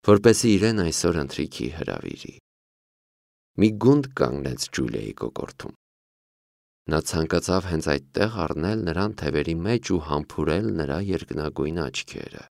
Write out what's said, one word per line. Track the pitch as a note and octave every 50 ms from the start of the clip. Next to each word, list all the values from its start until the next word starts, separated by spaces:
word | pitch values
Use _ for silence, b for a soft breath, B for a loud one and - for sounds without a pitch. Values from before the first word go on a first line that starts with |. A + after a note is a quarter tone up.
| -
որպեսզի | - G#2 G2+ G#2 A#2 A2 - - A#2
իրեն | G#2 F#2 G2+ A2+ A2+ G#2 F2
այսօր | E2 D#2 - - E2+ E2
ընթրիքի | E2 C#2+ C#2 - - D2 C#2+ - - A#1 B1+
հրավիրի։ | D2+ E2 - - G1+ G1+ - - G1+ G1+ - - - - _ _ _ _ _ _ _ _ _ _ _ _ _ _ _ _ _ _ _ _ _ _ _ -
Մի | G2+ A2 G#2+
գունդ | G#2 A2 B2 C#3+ D3 C3+ C3+
կանգնեց | - - - B1 C2 C#2+ C2+ C2+ B1+ - -
Ջուլիայի | - - - C2 A#1 A1+ A1+ G#1+ G#1 G1+
կոկորդում։ | - A1 A1+ - - - - - - - - - _ _ _ _ _ _ _ _ _ _ _ _ _ _ _ _ _ _ _ _ _ _ -
Նա | D#2+ D#2
ցանկացավ | - - - E2 D#2+ D#2 F2+ E2+ - - F2+ F#2+ F#2
հենց | F#2 E2+ D#2 D2+
այդտեղ | D#2+ C#2+ C#2 C2+ _ - - F#2+ A2+ A2+ G#2
առնել | E2 D2+ D2+ D2+ D#2+ F#2+ A2 A2
նրան | G2+ E2+ D#2+ F2 G2+ G#2+ -
թևերի | - - D2 D#2 D#2 C#2+ E2 E2
մեջ | E2 E2+ G#2 A#2+ A#2 -
ու | - F#2+ E2+
համբուրել | D2+ D2+ D2 D2 D2+ _ - - D#2 D#2 D2+ F#2 A2 A2
նրա | G2 E2 D2+ C2+ C#2 E2+ G2+
երկնագույն | G2 F#2 - - - - D2+ D2+ D#2 C#2 D#2 C#2+ D2+ E2 F2
աչքերը։ | D2+ B1+ - - - - - - - - - - - -